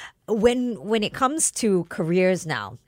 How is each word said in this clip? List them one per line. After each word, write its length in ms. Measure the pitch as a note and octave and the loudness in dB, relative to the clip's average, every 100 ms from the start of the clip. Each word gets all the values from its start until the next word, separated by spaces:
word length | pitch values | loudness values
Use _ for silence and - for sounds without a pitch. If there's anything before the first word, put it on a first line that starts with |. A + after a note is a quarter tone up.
| - _ - | -18 _ -4
when, 560 | A3 A#3 B3 B3 F#3 | 2 2 2 -2 -4
when 220 | F3 A3+ | -2 -2
it 100 | A3 | -2
comes 380 | - C4 D#4+ - | 0 0 0 -2
to 320 | - A3 F#3 E3+ | 0 2 2 0
careers 540 | - D#3+ F3+ F#3 F#3 | -4 0 2 2 2
now, 340 | D#3+ B2 G2+ A2+ | -2 -6 -6 -12